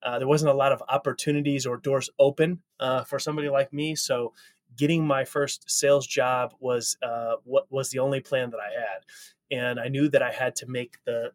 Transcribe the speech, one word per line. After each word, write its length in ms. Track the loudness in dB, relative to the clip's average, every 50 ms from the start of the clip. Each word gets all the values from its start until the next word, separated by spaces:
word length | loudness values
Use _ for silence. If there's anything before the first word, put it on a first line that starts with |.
uh, 160 | -6 -4 -4 -2
there 80 | 2
wasn't 240 | 4 4 4 4 4
a 60 | 4
lot 160 | 4 4 4
of 100 | 2 2 0 -2
opportunities 800 | -2 0 0 -2 -4 -2 -2 0 0 0 0 0 0 0 -2
or 100 | -4 -4
doors 320 | -4 -2 0 0 0 -2 -4 2 4
open, 440 | 4 4 6 2 0 0 0 -6 _ _ _ -6
uh, 240 | -2 0 0 -2 -2
for 140 | -4 -6 -6
somebody 320 | -4 -4 -4 -2 -2 0
like 200 | 2 0 0 0
me. 260 | -4 -4 -4 -4 -4
So 360 | -4 -2 -2 -2 -2 -2 -6 -8 -14 -20 -20 _ _ _ _ -4 -2
getting 280 | 0 2 2 2 2
my 200 | 2 0 0 -2
first 440 | -2 -2 -2 -2 -2 -4 -10 -6 -4
sales 360 | -2 2 4 6 4 4 4
job 480 | 0 0 0 2 2 2 0 -2 -4 -6 _
was, 380 | -2 0 0 0 -2 -4 -4 -4
uh, 320 | -4 -6 -4 -4 -2 -2 -2 -4 -4
what 260 | 0 0 0 0 0
was 200 | -4 -4 -4 -4
the 80 | -2 -2
only 220 | 0 0 0 -2
plan 280 | -2 -2 -2 -2 -2 -4
that 80 | -6 -10
I 120 | -10 -8
had. 320 | -6 -6 -6 -6 -8 -10 -14 -18 -20 -20 -20 -20 _ _ _ _
And 280 | -6 -4 -2 -2 -4 -4
I 100 | -4 -4
knew 200 | 0 0 2 4
that 140 | 4 4
I 100 | 2 2
had 240 | -2 -2 -2 -2 -2
to 100 | -4 -6
make 380 | -6 -6 -8 -8 -8 -14 _ _
the, 280 | -4 -4 -4 -4 -6